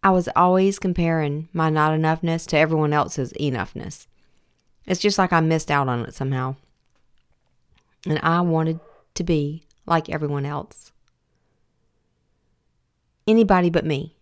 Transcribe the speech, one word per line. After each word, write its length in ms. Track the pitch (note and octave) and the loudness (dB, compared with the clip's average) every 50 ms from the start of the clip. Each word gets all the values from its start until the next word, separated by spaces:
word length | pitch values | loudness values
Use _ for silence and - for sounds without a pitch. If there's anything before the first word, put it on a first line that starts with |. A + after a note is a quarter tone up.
| - | 2
I 40 | G3 | 4
was 180 | F#3+ F#3 F3 - - | 2 2 0 0 2
always 440 | - F3 F3+ F#3 F#3+ F#3+ G3 G3 - | 2 4 4 4 4 2 2 0 0
comparing 680 | - F#3+ F3 - E3+ E3 E3 D#3+ D3+ D3 C#3+ D3+ D#3 - - | -4 -2 0 0 0 0 0 0 0 -2 -4 -4 -8 -8 -4
my 160 | E3+ D#3+ D#3+ | -2 0 2
not 280 | D#3 D#3 D3+ D#3 D#3 D#3 | 2 2 2 2 2 2
enoughness 480 | D#3+ D#3 D#3+ D#3+ - E3+ E3 E3 - - | 2 0 0 0 -2 -2 -2 -4 -4 0
to 100 | - D3+ | 2 2
everyone 340 | D#3 D#3 D#3+ D#3 D#3 D3 | 2 2 2 0 0 2
else's 400 | D3 D3+ C#3+ - - - C3 - - - | 2 0 0 -2 -4 -6 -6 -6 -6 -4
enoughness. 680 | D3 D3 B2+ A#2 F2+ - - - - - C#3+ - - _ _ _ _ _ _ _ _ _ _ _ _ _ _ _ _ | -4 -2 -2 -2 -6 -8 -8 -12 -12 -12 -14 -16 -18 _ _ _ _ _ _ _ _ _ _ _ _ _ _ _ _
It's 140 | - F#3 F3+ | -6 -6 0
just 180 | - G#3 G3+ - | 0 0 2 2
like 140 | F#3+ F3 | 0 2
I 80 | - E3 | 2 2
missed 320 | D#3+ D#3+ D#3+ D#3+ D#3 - | 2 2 2 0 0 0
out 160 | D#3 C#3+ C#3 C3 | 0 0 0 0
on 140 | B2 A#2+ | -2 -4
it 120 | A#2 - - | -4 -8 -8
somehow. 440 | - C3+ C3+ C3+ C3 B2+ C3 C3+ C#3 _ _ _ _ _ _ _ _ _ _ _ _ _ _ _ _ _ _ _ _ _ _ _ _ _ _ _ _ - | -8 -6 -4 -4 -4 -4 -6 -8 -10 _ _ _ _ _ _ _ _ _ _ _ _ _ _ _ _ _ _ _ _ _ _ _ _ _ _ _ _ -4
And 140 | F#3 A3+ - | -2 -2 0
I 200 | - E3 E3 E3+ | 2 0 2 2
wanted 400 | F3+ F3 E3 D#3+ D#3+ D#3+ D#3+ E3 - - _ _ _ _ _ | 2 2 0 0 0 0 -4 -6 -10 -20 _ _ _ _ _
to 100 | - E3+ | -8 -2
be 400 | E3+ E3+ D3+ C#3+ C#3+ D3+ E3 _ _ _ _ _ | 0 0 0 0 -2 -6 -10 _ _ _ _ _
like 240 | - E3+ E3 D#3+ - | -2 0 0 0 -2
everyone 360 | - D#3 D3+ D3 C#3+ C#3+ C#3 | -6 -6 -4 -4 -4 -4 -4
else. 460 | C#3+ D3 C#3+ - - - - - - _ _ _ _ _ _ _ _ _ _ _ _ _ _ _ _ _ _ _ _ _ _ _ _ _ _ _ _ _ _ _ _ _ _ _ _ _ _ _ _ _ _ _ _ _ _ _ | -4 -6 -8 -10 -10 -18 -20 -20 -20 _ _ _ _ _ _ _ _ _ _ _ _ _ _ _ _ _ _ _ _ _ _ _ _ _ _ _ _ _ _ _ _ _ _ _ _ _ _ _ _ _ _ _ _ _ _ _
Anybody 440 | - A3 A3+ A3+ G3 G3+ F#3 F3+ F3 | 2 4 4 6 6 4 4 4 2
but 160 | E3 E3+ D#3+ | 2 0 0
me. 320 | D#3+ D3+ C3+ D3+ D#3 _ _ | 0 -4 -4 -4 -10 _ _